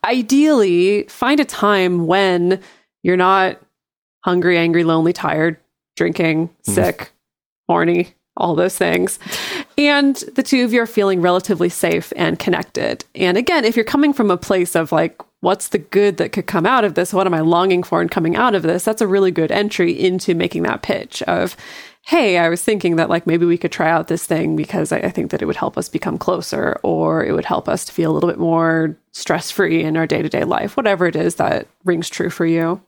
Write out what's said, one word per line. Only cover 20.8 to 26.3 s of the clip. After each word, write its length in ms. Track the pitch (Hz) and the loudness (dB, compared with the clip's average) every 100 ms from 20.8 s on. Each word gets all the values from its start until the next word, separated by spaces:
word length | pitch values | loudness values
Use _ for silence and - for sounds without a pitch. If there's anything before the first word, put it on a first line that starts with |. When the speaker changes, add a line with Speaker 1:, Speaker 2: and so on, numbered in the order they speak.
Speaker 1:
pitch 400 | - - - - | -4 -4 -4 -8
of, 320 | - - 185 - - - - _ - | -2 -2 -2 -6 -20 -20 -20 _ -2
"Hey, 320 | 339 226 180 | 2 4 2
I 100 | 170 | 2
was 140 | 170 | 0
thinking 340 | - 208 180 165 | 0 0 0 0
that, 140 | 165 | 2
like, 160 | 170 - | 0 0
maybe 180 | 165 170 | 2 2
we 120 | 170 | 0
could 140 | 170 | -2
try 180 | - 160 | -2 0
out 180 | 165 165 | 0 0
this 160 | 160 | -4
thing 320 | - 160 156 156 | -2 -2 0 -2
because 360 | 151 - 156 | -4 -4 -2
I, 60 | 165 | -2
I 120 | - | -2
think 200 | 175 - | -4 -4
that 120 | - | -4
it 40 | 160 | -4
would 100 | - | -4
help 200 | 147 - | -4 -4
us 120 | - | -6
become 280 | - - - | -6 -6 -4
closer, 600 | - | -4